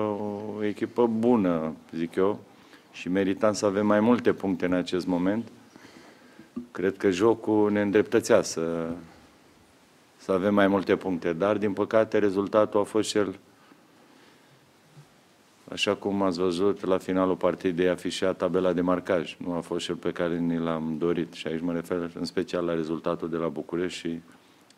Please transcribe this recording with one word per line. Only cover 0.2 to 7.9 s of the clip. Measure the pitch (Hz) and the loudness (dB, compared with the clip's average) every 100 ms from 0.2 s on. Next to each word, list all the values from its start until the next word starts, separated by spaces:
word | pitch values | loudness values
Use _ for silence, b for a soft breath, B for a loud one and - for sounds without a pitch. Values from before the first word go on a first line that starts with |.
| 104 101 107 104 | -6 -6 -8 -4
o | |
echipă | 107 101 107 - 120 | -4 -2 -2 2 2
bună, | 110 117 120 90 82 80 76 - | 4 4 4 4 0 -2 -8 -10
zic | 82 82 | -6 -2
eu, | 92 95 107 - B B B B | 2 2 0 -10 B B B B
și | - 90 | -12 -2
meritam | 95 98 95 107 | 0 0 2 0
să | 101 107 | 2 0
avem | 98 104 | 2 4
mai | 104 | 4
multe | 113 120 107 | 4 4 2
puncte | 85 98 87 | 0 0 -2
în | 90 | 0
acest | 90 87 90 90 | 0 0 -2 -2
moment. | 87 92 110 113 - B B B B B B B B B - - | 0 0 -2 -4 -14 B B B B B B B B B -14 -12
Cred | - 92 95 | -2 -2 2
că | 101 | 2
jocul | 90 113 113 - 107 104 | 4 4 2 2 2 4
ne | 104 | 2
îndreptățea | 104 | 2